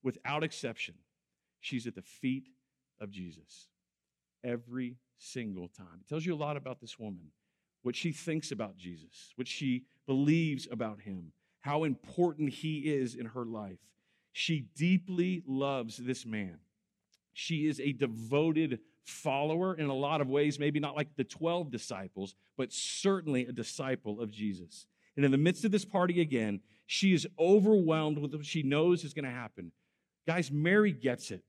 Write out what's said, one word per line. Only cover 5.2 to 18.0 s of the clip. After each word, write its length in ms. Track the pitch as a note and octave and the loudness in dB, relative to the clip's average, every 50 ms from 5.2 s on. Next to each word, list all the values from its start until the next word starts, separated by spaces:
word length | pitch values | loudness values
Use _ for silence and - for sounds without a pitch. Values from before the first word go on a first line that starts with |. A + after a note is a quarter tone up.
| - - - B2+ A#2+ A2 G2 F#2 F2 E2+ | -20 -12 -10 -8 -8 -6 -8 -8 -10 -12
time. 340 | _ - F#2+ F2 E2 F2+ | _ -20 -20 -20 -20 -20
It 80 | - _ | -14 _
tells 160 | D3 D#3+ D#3 | -8 -6 -4
you 80 | F3 F3 | -4 -4
a 40 | D3+ | -4
lot 180 | D3+ D3 D3+ | -4 -4 -6
about 240 | C#3+ C3+ C3 B2+ _ | -6 -8 -10 -12 _
this 180 | - A2+ - - | -14 -18 -14 -12
woman, 340 | A2+ G#2+ G2 F2 E2 D2+ _ _ _ _ _ _ _ _ _ _ | -10 -10 -10 -10 -14 -20 _ _ _ _ _ _ _ _ _ _
what 140 | _ B2 A#2+ | _ -4 -4
she 160 | - - E3+ | -2 -2 -4
thinks 400 | D#3 - - E3+ D#3+ D#3 D3 - | -4 -4 -4 -4 -4 -2 -2 -4
about 260 | C3+ G#2+ A2+ G2+ F#2 F#2 | -6 -6 -6 -8 -8 -12
Jesus, 560 | F2+ F2+ F2 D#2+ D#2 D#2 _ - - - _ | -14 -12 -12 -14 -16 -20 _ -20 -20 -20 _
what 120 | - B2+ - | -8 -8 -6
she 360 | - - D3+ C3+ B2 B2 B2+ _ _ _ _ | -6 -4 0 0 0 0 -2 _ _ _ _
believes 640 | - C3+ C3 C#3 C#3+ D#3 E3 E3 D#3 D3 B2+ - - | 0 2 2 6 6 6 6 4 2 0 -2 -4 -8
about 300 | B2 A2+ A2+ A2 G#2+ G#2 | -6 -4 -4 -4 -6 -10
him, 300 | G2+ G#2 G2 F#2 E2+ D#2+ - _ _ _ _ _ | -10 -10 -10 -10 -10 -14 -18 _ _ _ _ _
how 220 | _ C#3 C#3+ D3+ D#3+ | _ -2 0 0 2
important 680 | D#3 C3 - - - - - F3 F3 D3+ D3+ D3+ C#3 | 0 -2 -2 -6 -12 0 2 2 2 2 2 -2 -2
he 300 | C3 - - D#3+ D#3 D3+ | -2 -2 -4 -4 -2 -2
is 360 | C#3 D#3 D3+ C#3 C3 A#2+ A#2+ | 0 0 0 2 0 -2 -4
in 100 | B2 B2 | -6 -10
her 200 | A2+ A2 B2+ A#2+ | -8 -6 -8 -6
life. 340 | A2+ A#2 A2 G#2+ G2 F#2 E2 _ _ _ _ _ _ _ _ _ _ | -6 -6 -8 -8 -10 -12 -14 _ _ _ _ _ _ _ _ _ _
She 360 | _ - - - E3 D3+ B2+ G#2 _ | _ -6 0 0 0 0 -2 -6 _
deeply 680 | - D#3 F3 F#3 F#3 F3+ F#3+ F#3 F3 F3 F#3 F#3 F3 - C3+ | -2 2 4 4 4 2 0 0 0 2 2 0 -4 -4 -2
loves 500 | C3+ C3+ C#3 C#3 C#3 C3 A#2 A2+ A2 - | -2 0 0 0 0 0 -2 -4 -8 -8
this 280 | B2 B2 B2+ B2 - | -4 -4 -4 -4 -6
man. 340 | A#2 A2 G#2+ G2+ F#2 E2+ D#2 _ _ _ _ _ _ _ _ _ _ _ _ _ _ _ | -6 -6 -4 -4 -6 -8 -14 _ _ _ _ _ _ _ _ _ _ _ _ _ _ _
She 340 | - - - E3 D#3 D3 D#3 | -10 -6 -4 -2 0 0 0
is 120 | D3 C#3+ | -2 0
a 140 | C3 C#3+ C#3 | -2 -2 0
devoted 840 | A#2 | 0